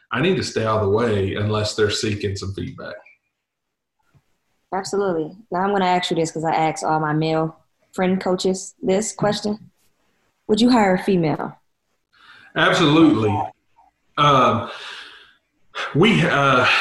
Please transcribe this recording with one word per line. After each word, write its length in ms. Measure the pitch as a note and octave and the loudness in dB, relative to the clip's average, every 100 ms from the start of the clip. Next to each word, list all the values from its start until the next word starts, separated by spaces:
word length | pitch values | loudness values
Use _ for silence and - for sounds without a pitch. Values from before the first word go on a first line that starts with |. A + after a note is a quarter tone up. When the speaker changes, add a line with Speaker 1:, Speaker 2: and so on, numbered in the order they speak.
| - | -8
Speaker 1:
I 80 | A2+ | -2
need 160 | F3 D3+ | 0 0
to 80 | |
stay 200 | G2 A#2+ | -2 -2
out 160 | A2 G#2+ | -2 0
of 40 | |
the 120 | G2 G#2+ | 0 0
way 380 | A#2+ G2+ G2 | 0 0 -2
unless 400 | G2+ G#2+ G#2+ G2+ | -2 -2 -2 -2
they're 160 | - G#2 | 0 -2
seeking 460 | - A2+ G2+ G2+ G2 | 0 -4 -4 -4 -6
some 160 | F#2+ | -8
feedback. 400 | G2 F2+ - D#2+ - - _ _ _ _ _ _ _ _ _ _ _ _ _ _ _ _ | -8 -10 -10 -14 -16 -20 _ _ _ _ _ _ _ _ _ _ _ _ _ _ _ _
Speaker 2:
Absolutely. 640 | F#3 G3 G3+ G3 E3 D#3 F#3 - | -10 -4 -2 -2 -2 -6 -10 -8
Now 120 | F3 | -4
I'm 100 | G3 | -2
gonna 140 | G3+ F3+ | 0 2
ask 240 | F3+ - | 0 0
you 60 | E3 | -2
this 140 | D#3+ | -2
'cause 140 | D#3+ | -4
I 100 | D#3+ | -2
ask 300 | D#3 D#3+ - | 0 0 -2
all 160 | F#3 D#3 | -2 0
my 120 | D3+ | 0
male 440 | D3+ D#3+ D#3+ D#3+ - _ _ _ | 0 0 0 -2 -6 _ _ _
friend 280 | - F#3 F#3+ | -4 0 0
coaches 540 | F#3+ F#3 F#3+ F#3 - - | 0 0 0 -2 -6 -8
this 320 | F#3 F#3+ A3 | -2 0 -2
question. 580 | - G#3 G#3+ G#3 G#3+ - _ _ _ _ _ _ _ - | -2 -2 -2 -4 -8 -12 _ _ _ _ _ _ _ -2
Would 140 | G#3+ | 2
you 100 | B3 | 4
hire 240 | A#3+ G3 | 4 4
a 80 | F#3 | 2
female? 560 | - F#3 D#3 C#3 - - _ _ _ _ _ _ - - - | 0 0 0 -2 -6 -12 _ _ _ _ _ _ -20 -20 -8
Speaker 1:
Absolutely. 840 | D#3 F3+ F3+ D3+ D#3+ D3+ A2 G#2+ G2+ - - _ _ _ _ _ - | 0 2 2 4 6 6 4 2 -2 -4 -12 _ _ _ _ _ 0
Um, 540 | D3 C3+ A#2+ A2+ - - - - - - - _ _ _ _ - - C#3 | 4 4 4 0 -4 -12 -16 -16 -18 -20 -20 _ _ _ _ -10 -4 2
we, 260 | A3 D#3+ | 2 4
uh, 420 | E3 C#3 C#3 B2+ B2 - | 2 2 2 4 2 0